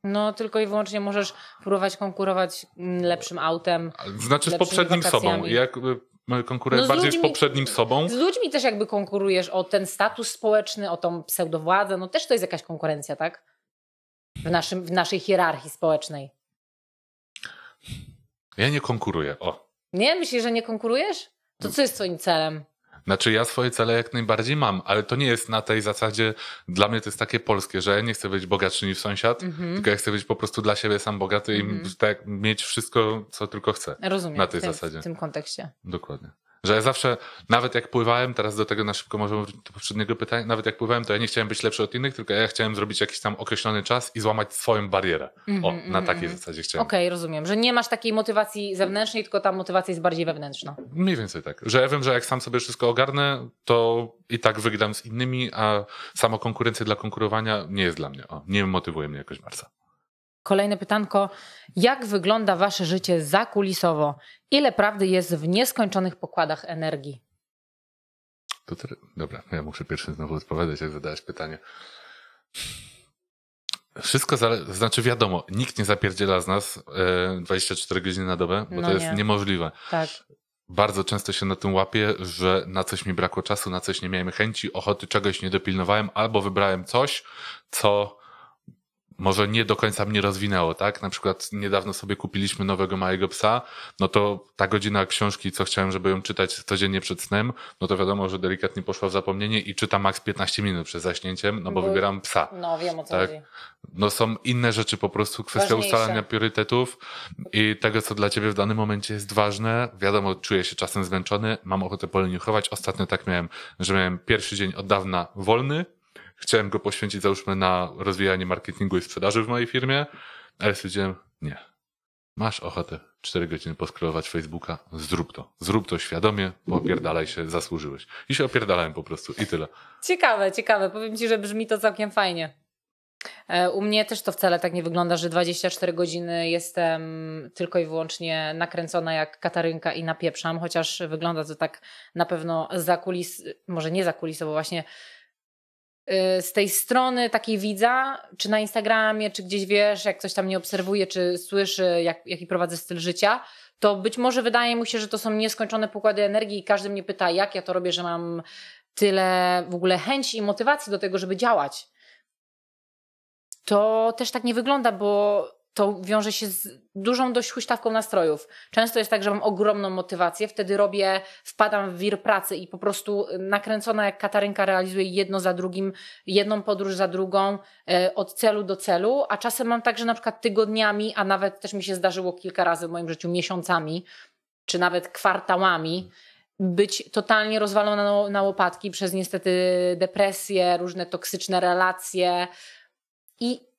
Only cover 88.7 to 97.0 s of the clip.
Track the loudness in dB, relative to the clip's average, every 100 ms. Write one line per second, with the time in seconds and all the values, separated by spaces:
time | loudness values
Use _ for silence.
88.7 | -20 _ _ _ -2 2 4 2 2 2
89.7 | 2 0 0 0 2 0 0 0 2 2
90.7 | 0 -2 -2 -6 -4 -2 -2 -6 -6 0
91.7 | 0 0 -6 -6 -6 -4 -2 -2 -2 -2
92.7 | 0 0 0 0 0 -2 0 2 2 -2
93.7 | -14 -18 -2 2 4 4 0 -8 0 2
94.7 | 2 2 0 0 2 0 0 -6 -2 0
95.7 | 2 0 2 2 0 -2 0 0 -2 -4
96.7 | 0 2 0